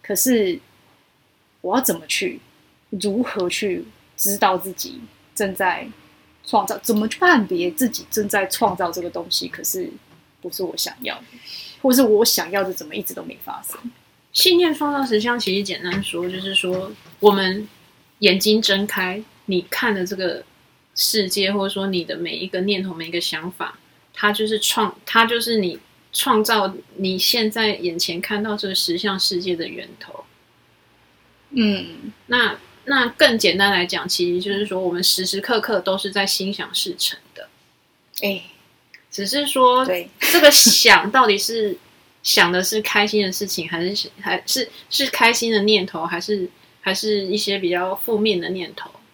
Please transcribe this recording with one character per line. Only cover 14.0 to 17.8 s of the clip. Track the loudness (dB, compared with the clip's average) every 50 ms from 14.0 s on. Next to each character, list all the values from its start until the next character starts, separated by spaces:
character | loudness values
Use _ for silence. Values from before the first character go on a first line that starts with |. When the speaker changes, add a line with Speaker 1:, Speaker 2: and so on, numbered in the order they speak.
| _ _ _ _ _ _ 0
Speaker 2:
信 | 2 4 4 4
念 | 4 4 2 2
创 | 0 -2 -2
造 | 0 -2 0
实 | 0 0 0
相， | 0 0 -2 -2
其 | -2 -2 -2
实 | -2 -2
简 | -4 -8 -8
单 | -6 -4 -4 -4 -4
说， | -4 -6 -6 -6 -6
就 | -6 -6
是 | -8 -4 -4
说 | -2 -2 -2 -4 -4 -6 -8 -14 -18 -20 -20 -6 _
我 | 6 6
们 | 6 6 2 0 -2 -4 -6 -12 -16 _